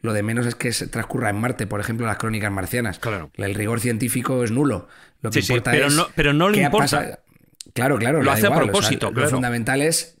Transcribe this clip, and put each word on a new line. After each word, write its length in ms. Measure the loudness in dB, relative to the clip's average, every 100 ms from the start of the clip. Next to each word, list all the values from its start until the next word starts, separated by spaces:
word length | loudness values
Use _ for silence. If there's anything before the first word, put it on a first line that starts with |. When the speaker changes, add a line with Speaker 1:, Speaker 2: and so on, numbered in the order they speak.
Speaker 1:
lo 120 | -2
de 100 | -2
menos 220 | -2 -2 -2
es 100 | -2
que 160 | -4
se 160 | -4 -6
transcurra 420 | -6 -6 -2 -2
en 80 | -2
Marte, 300 | -2 -4 -4
por 120 | -4
ejemplo, 240 | -4 -4 -4
las 120 | -4
crónicas 340 | -4 -2 -2
marcianas. 480 | -4 -4 -4 -4 -4
Speaker 2:
Claro. 320 | -6 -6 -8 -6
Speaker 1:
El 200 | -6 -2
rigor 240 | -2 -2
científico 600 | -2 -2 -2 -2 -2 0
es 80 | 0
nulo. 360 | 2 2 0 -6 -20 -20 _
Lo 100 | -2
que 100 | -2
Speaker 2:
Sí, 60 | 2
sí, 60 |
Speaker 1:
importa 180 | 0 2
Speaker 2:
pero 160 | 2 4
Speaker 1:
es 60 | 2
Speaker 2:
no, 120 | 0 0
pero 180 | 2
no 160 | 4 4
le 100 | 4
Speaker 1:
qué 40 | 4
Speaker 2:
importa. 200 | 2 2
Speaker 1:
pasa. 340 | 0 -2 -10 _ _ _ _ -10
Claro, 240 | -2 0 2
claro, 220 | 2 2
Speaker 2:
Lo 40 |
Speaker 1:
le 40 | 4
da 40 | 4
Speaker 2:
hace 100 | 4
a 40 |
Speaker 1:
igual. 120 | 4
O 40 | 4
sea, 60 |
Speaker 2:
propósito, 360 | 2 2 0 -2
Speaker 1:
lo 60 | 0
Speaker 2:
claro. 140 | 0
Speaker 1:
fundamental 500 | 0 0 -2 0 2
es 360 | 2 0 -4 _